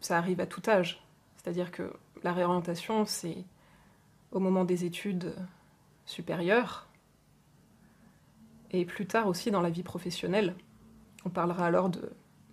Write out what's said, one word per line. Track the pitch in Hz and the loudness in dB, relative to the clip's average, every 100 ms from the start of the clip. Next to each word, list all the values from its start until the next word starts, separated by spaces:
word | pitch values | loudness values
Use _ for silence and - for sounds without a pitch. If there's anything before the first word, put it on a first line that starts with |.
ça | - 170 | 0 2
arrive | 180 180 | 2 0
à | - | -2
tout | - 226 | -2 4
âge. | 202 170 - - _ _ - | 4 4 -4 -18 _ _ -12
C'est-à-dire | 180 175 175 | -6 -4 -4
que | - 185 - _ - | -6 -10 -10 _ -6
la | 175 | -2
réorientation, | 180 175 180 175 170 - 220 208 | 2 2 2 0 -4 0 0 0
c'est | - 170 185 - - - - - _ _ _ _ | -2 -4 -8 -12 -20 -20 -20 -20 _ _ _ _
au | 214 | 0
moment | 185 185 | 4 4
des | 180 180 175 | 4 2 0
études | 175 208 180 - 185 180 - - _ _ _ - | -4 -4 -2 -4 -8 -12 -14 -20 _ _ _ -14
supérieures, | - 170 160 175 233 208 - - _ _ _ _ _ _ - _ - - - - _ - - - - - | -10 -4 -2 4 4 2 -6 -16 _ _ _ _ _ _ -20 _ -20 -20 -20 -20 _ -20 -20 -20 -20 -4
et | 180 175 | -2 -2
plus | - 180 | -4 0
tard | 226 208 | 2 2
aussi | 170 233 | 0 0
dans | 196 | 2
la | 175 | 2
vie | 170 | -2
professionnelle. | 180 180 180 - - 202 180 - - - - - - - 185 | -6 -8 -8 -4 0 2 2 -2 -14 -20 -20 -20 -20 -12 -6
On | |
parlera | 180 170 180 170 | 0 0 2 4
alors | 180 185 | 4 2
de, | - - - - - - | 0 -6 -12 -20 -20 -16